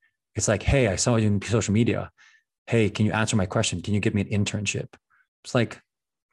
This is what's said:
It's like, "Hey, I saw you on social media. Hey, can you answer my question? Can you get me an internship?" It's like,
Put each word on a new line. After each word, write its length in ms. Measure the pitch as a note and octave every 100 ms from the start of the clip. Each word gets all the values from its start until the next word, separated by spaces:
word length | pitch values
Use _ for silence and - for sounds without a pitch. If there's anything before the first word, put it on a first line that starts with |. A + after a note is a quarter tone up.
| _ _ _
It's 140 | - -
like, 140 | G2+
"Hey, 260 | - C#3 A2+
I 80 | F2+
saw 200 | - A2+
you 120 | G#2+
on 140 | G2+
social 300 | - A2+ -
media. 380 | G#2 A#2 F#2+ F#2+ _ _ _ _ _ -
Hey, 240 | A#2 G#2
can 160 | - G#2+
you 60 |
answer 240 | G#2+ G#2+ A2+
my 100 | F#2
question? 340 | A2+ G#2+ F2
Can 140 | G#2
you 60 | G2+
get 140 | G#2+
me 80 | G2+
an 220 | - G#2
internship?" 500 | G#2 G#2 G2+ - C#2+ - _ _ _ _
It's 100 | -
like, 260 | B2 G#2+ - _ _ _ _ _